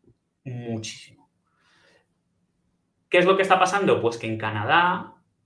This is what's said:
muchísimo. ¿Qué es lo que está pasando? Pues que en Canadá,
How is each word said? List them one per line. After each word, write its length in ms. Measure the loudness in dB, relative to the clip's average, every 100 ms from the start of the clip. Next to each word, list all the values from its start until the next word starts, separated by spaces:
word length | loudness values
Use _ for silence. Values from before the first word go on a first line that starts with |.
| _ _ _ _
muchísimo. 840 | -12 -10 -8 -8 -10 -14 -20 -20 _ _ _ _ _ _ _ _ _ _ _ _ _ _ _ _ _ _ 0
¿Qué 80 | 4
es 80 |
lo 100 | 4
que 80 | 4
está 160 | 2 2
pasando? 440 | 2 2 2 2
Pues 160 | 0 -4
que 80 | -8
en 100 | -6
Canadá, 800 | -6 -4 0 2 2 -2 -8 -20 _ _